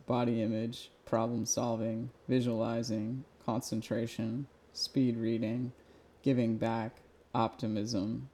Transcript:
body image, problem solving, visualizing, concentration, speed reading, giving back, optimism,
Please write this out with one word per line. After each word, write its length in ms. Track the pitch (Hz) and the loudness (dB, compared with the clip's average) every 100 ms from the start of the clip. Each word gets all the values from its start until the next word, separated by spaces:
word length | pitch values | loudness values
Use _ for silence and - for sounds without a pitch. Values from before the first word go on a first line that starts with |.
| - | -2
body 340 | 123 120 113 | 0 2 2
image, 480 | 110 110 117 123 - - - | 0 0 -2 -6 -14 -20 -2
problem 400 | 113 117 117 113 | 0 2 0 0
solving, 640 | - 120 113 113 113 123 - - | 0 0 0 0 -2 -6 -10 0
visualizing, 960 | 127 123 113 113 117 120 110 110 131 - - - | 2 4 2 0 0 -2 -2 -2 -4 -8 -10 -2
concentration, 1040 | 117 - 113 - 110 117 - 113 120 139 - - | -2 0 -4 -2 -2 -2 -2 -4 -4 -6 -12 -18
speed 440 | - - 139 127 117 | -8 -2 2 2 2
reading, 540 | 113 113 110 120 123 - - - - - | 0 0 0 0 -4 -8 -20 -20 -20 -4
giving 340 | 139 123 117 110 | 2 4 4 2
back, 380 | 113 113 113 - - - - - | 2 0 -2 -8 -20 -20 -4 0
optimism, 960 | 113 - 117 107 107 110 104 120 131 | 0 0 -2 0 0 0 -2 -4 -8